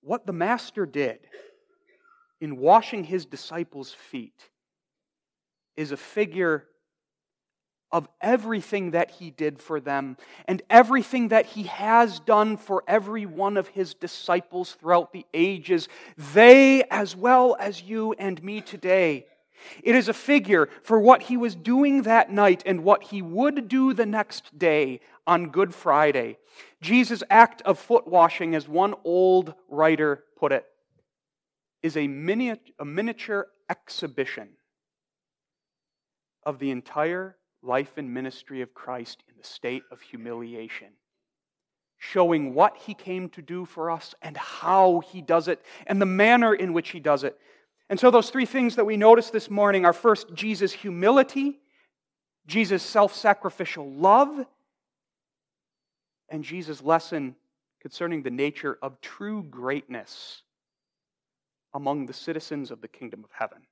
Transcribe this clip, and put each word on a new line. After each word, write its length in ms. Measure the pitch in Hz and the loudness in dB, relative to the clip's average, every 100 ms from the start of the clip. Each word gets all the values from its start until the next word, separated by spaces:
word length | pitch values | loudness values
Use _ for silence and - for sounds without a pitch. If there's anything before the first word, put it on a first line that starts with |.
What 220 | 135 233 - | -8 -8 -8
the 60 | |
master 520 | 170 180 240 - - | -6 -4 -4 -6 -8
did 360 | 175 143 135 110 _ - - _ _ _ _ _ _ _ _ _ | -6 -4 -4 -6 _ -20 -20 _ _ _ _ _ _ _ _ _
in 160 | 156 131 | -14 -2
washing 480 | 143 214 220 220 | 4 4 4 -12
his 200 | 160 185 | -8 -8
disciples' 720 | 143 139 - 165 165 143 127 | -10 -18 -14 -12 -12 -14 -18
feet 560 | - - 139 113 _ _ _ _ _ _ _ _ _ _ _ _ _ _ - | -20 -16 -16 -16 _ _ _ _ _ _ _ _ _ _ _ _ _ _ -12
is 160 | 151 | -10
a 40 | 139 | -10
figure 720 | - - 196 165 175 156 _ _ _ _ _ _ _ _ _ _ _ _ _ | -10 -6 -6 -2 -2 -2 _ _ _ _ _ _ _ _ _ _ _ _ _
of 160 | 170 156 _ | -6 -6 _
everything 720 | 208 247 214 220 - 202 180 | -2 -2 -2 -8 -6 -8 -4
that 220 | 165 170 | -4 -4
he 180 | - 170 | -8 -20
did 300 | 135 151 143 | -8 -8 -8
for 180 | - 156 | -10 -10
them 380 | 135 139 139 131 - - - | -6 -6 -6 -14 -20 -18 -8
and 120 | 185 - | -8 6
everything 600 | 233 233 262 208 254 226 | 6 8 2 -2 -4 2
that 180 | 220 - | 2 2
he 160 | 214 | -8
has 560 | 190 - 208 233 233 170 | -12 -8 2 4 4 -2
done 380 | - 214 214 214 | 0 2 2 -4
for 260 | - 190 - | -6 -6 0
every 380 | 208 196 220 202 | -2 -2 -10 -10
one 300 | 160 196 202 | -6 -4 -2
of 120 | 185 | -6
his 260 | 202 180 | -8 -8
disciples 800 | - 175 - - 180 175 180 180 | -8 -14 -14 -2 -2 -2 -10 -10
throughout 380 | - 160 175 147 | -12 0 0 0
the 120 | 190 - | -12 -10
ages, 560 | 160 180 190 151 175 - - - - | -2 -2 -2 -2 -4 -4 -18 -20 -20
they 680 | 143 160 233 269 269 269 247 | -2 8 12 12 10 6 2
as 240 | 202 202 | -2 -4
well 400 | 180 226 254 254 - | -4 2 4 4 0
as 220 | 202 175 | -4 -10
you 300 | 180 220 220 | -10 -6 -6
and 280 | 214 196 170 | -4 -6 -8
me 180 | 175 208 | -10 -12
today. 680 | - 196 185 190 175 139 - _ _ _ - - | -12 -10 0 2 2 -2 -8 _ _ _ -20 -8
It 120 | - | 2
is 140 | 240 202 | 2 2
a 60 | |
figure 540 | 226 - 285 190 180 147 - | -6 2 2 4 2 2 -2
for 180 | - 220 | 0 2
what 220 | 214 247 | 6 4
he 140 | - 247 | 4 -4
was 180 | 233 | -4
doing 480 | 175 160 254 285 277 | -8 -2 0 2 0
that 280 | 220 226 - | 2 2 2
night 320 | 202 208 180 185 | 2 2 2 -2
and 180 | 185 | -2
what 200 | 165 202 | 2 0
he 180 | - 202 | 0 -12
would 460 | 175 175 277 294 226 | -8 -2 -2 -2 -4
do 240 | 254 262 | -2 0
the 140 | 214 220 | 0 -4
next 520 | 214 208 - - 151 | -4 -6 -10 -20 -2
day 420 | 170 151 135 123 _ _ - | 0 2 -2 -6 _ _ -2
on 240 | 175 170 | -2 0
Good 240 | 151 190 | -2 -2
Friday. 640 | 170 170 143 151 139 117 110 _ - - _ | -2 0 2 4 0 -6 -12 _ -20 -20 _
Jesus' 420 | 160 240 240 226 - | 0 0 2 -4 2
act 320 | 208 233 - | 6 6 4
of 160 | - 185 | -4 -4
foot 280 | - 233 - | 0 0 2
washing, 480 | 175 165 - 170 | 4 4 2 -4
as 140 | 160 143 | -4 -4
one 260 | 156 196 202 | -2 -2 -2
old 500 | 165 175 185 185 180 - _ | -2 2 4 2 0 -14 _
writer 560 | 143 160 156 151 143 _ _ | 0 2 2 -2 -4 _ _
put 160 | 147 | -2
it, 140 | 135 - _ _ _ _ _ _ _ _ _ _ _ | -2 -4 _ _ _ _ _ _ _ _ _ _ _
is 140 | 165 156 | -8 -4
a 120 | 143 | -6
mini-, 520 | 139 160 214 247 220 _ _ | -6 -4 -4 -4 -8 _ _
a 60 | |
miniature 640 | 147 156 226 233 - 202 196 _ _ | -10 -6 -6 -8 -8 -8 -8 _ _
exhibition 800 | 180 _ - 156 131 127 - 104 _ _ _ _ _ _ _ _ _ _ _ _ _ _ _ _ _ _ _ | -14 _ -12 -12 -8 -8 -10 -18 _ _ _ _ _ _ _ _ _ _ _ _ _ _ _ _ _ _ _
of 140 | - 135 | -12 -8
the 120 | 139 | -6
entire 640 | 127 120 151 156 180 190 185 _ _ | -8 -10 -6 -4 -6 -12 _ _ _
life 300 | 127 127 143 - | -4 -4 -4 -12
and 160 | 139 | -12
ministry 500 | 123 131 127 - 135 | -10 -12 -14 -18 -14
of 120 | 123 | -14
Christ 480 | - - 127 117 - _ | -14 -14 -14 -14 -20 _
in 60 | _ | _
the 60 | - | -20
state 380 | - 123 127 _ | -14 -10 -12 _
of 80 | 120 | -20
humiliation, 880 | _ 120 113 117 117 117 113 - 104 107 _ _ _ _ _ _ _ _ _ _ | _ -18 -14 -14 -14 -16 -16 -18 -20 _ _ _ _ _ _ _ _ _ _ _
showing 560 | - 190 175 165 139 | -8 0 2 0 -2
what 220 | 131 202 - | 0 0 0
he 180 | - | -18
came 340 | 202 - 185 180 | -18 -12 -10 -12
to 140 | - | -16
do 220 | 147 180 | -14 -14
for 280 | 175 - 160 | -14 -10 -8
us 200 | 165 - - | -8 -12 -18
and 160 | 160 151 | -16 -14
how 640 | - - 165 190 185 175 165 | -16 -10 0 4 4 4 -4
he 100 | 185 | -18
does 240 | 151 165 160 | -2 -2 -2
it 160 | 165 - - - | -8 -10 -20 -6
and 160 | 196 | -2
the 40 | 190 | 0
manner 460 | 185 214 240 233 | 2 4 4 4
in 200 | 208 185 | 0 -2
which 160 | 170 160 | -4 -6
he 80 | 175 | -8
does 240 | 147 143 | -2 -2
it. 160 | 135 - _ _ _ _ _ | -2 -10 _ _ _ _ _
And 120 | 196 | 4
so 100 | 247 | 6
those 200 | 240 233 | 6 2
three 160 | 269 247 | -4 -4
things 280 | 269 240 | -2 -2
that 120 | 247 214 | 0 -2
we 100 | 214 | 4
notice 340 | 214 226 226 | 8 8 6
this 180 | 220 214 | -8 -6
morning 360 | 202 202 196 | 0 2 4
are 80 | 175 | 2
first, 420 | 170 233 208 - | 2 2 0 -2
Jesus' 380 | 170 214 196 190 | -10 -8 -4 -4
humility, 880 | - 208 175 190 269 269 277 277 285 _ _ _ _ _ _ _ _ _ | -6 -12 -2 2 4 2 -2 -6 -6 _ _ _ _ _ _ _ _ _
Jesus' 360 | 185 202 190 | -2 0 -2
self-sacrificial 1120 | - 220 196 - 220 196 185 - 180 - 143 | -2 2 2 2 0 0 -2 -10 -12 -10 -14
love, 520 | 135 180 214 285 294 254 _ _ _ _ _ _ _ _ _ _ _ _ _ _ _ _ _ _ | 0 4 6 4 -2 -14 _ _ _ _ _ _ _ _ _ _ _ _ _ _ _ _ _ _
and 140 | 156 | -14
Jesus' 400 | 143 175 156 143 | -12 -14 -12 -10
lesson 540 | 135 165 - 165 135 127 _ _ _ _ | -2 -2 -2 -10 -10 -14 _ _ _ _
concerning 420 | 156 - 170 165 | -20 -10 -8 -6
the 80 | 131 | -8
nature 480 | 123 143 147 147 - | -4 -4 -4 -10 -8
of 180 | 135 127 | -12 _
true 420 | - - 202 214 | -20 -16 -12 -10
greatness 1000 | 160 123 123 143 - 123 101 - - - _ _ _ _ _ _ _ _ _ _ _ _ _ | -12 -12 -8 -8 -10 -16 -16 -20 -20 -20 _ _ _ _ _ _ _ _ _ _ _ _ _
among 320 | 143 139 143 131 | -12 -8 -8 -10
the 60 | |
citizens 580 | 131 - 160 - 151 131 | -14 -12 -12 -10 -12 -12
of 100 | 117 | -16
the 80 | 110 | -20
kingdom 340 | _ 120 110 | _ -20 -20
of 80 | 107 | -20
heaven. 300 | - 110 - _ | -12 -12 -12 _